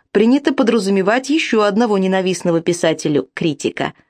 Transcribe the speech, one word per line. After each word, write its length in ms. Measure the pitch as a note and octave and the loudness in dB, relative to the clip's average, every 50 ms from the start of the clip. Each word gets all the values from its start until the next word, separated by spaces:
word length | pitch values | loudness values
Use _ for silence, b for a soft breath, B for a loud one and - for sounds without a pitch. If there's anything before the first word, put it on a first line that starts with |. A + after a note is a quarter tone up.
| _ _ | _ _
принято 420 | - G3 A3+ A#3 C4 C#4+ - D#4+ | 0 2 4 4 4 2 2 0
подразумевать 800 | C4+ - - G#3+ A#3+ A3+ F#3+ G3 G3 F#3+ F3+ G3 A3+ C4 B3+ C#4 | 0 2 0 2 2 0 0 0 0 0 2 2 0 0 0 -2
ещё 320 | D4 D#4+ - - A#3 G#3+ | -2 -2 -2 0 0 2
одного 360 | G#3 G#3 G3 A3 B3 G#3+ G#3 F#3+ | 2 2 2 0 0 0 0 0
ненавистного 600 | F#3 F#3+ F#3+ F#3+ F3+ F#3 F3 F3 - F3 E3 E3 | 0 0 0 0 0 -2 -4 -2 -2 0 0 0
писателю 680 | E3 - E3+ - - D#3+ D#3+ D#3 - D3+ D3 C3+ - _ | 0 -2 -2 0 0 -2 -2 -2 -2 -2 0 -2 -2 _
критика – 640 | - - E3+ E3 C#3 - - A2 - - C3+ D3 - _ _ | -8 -6 -4 -4 -4 -4 -6 -6 -6 -4 -8 -8 -8 _ _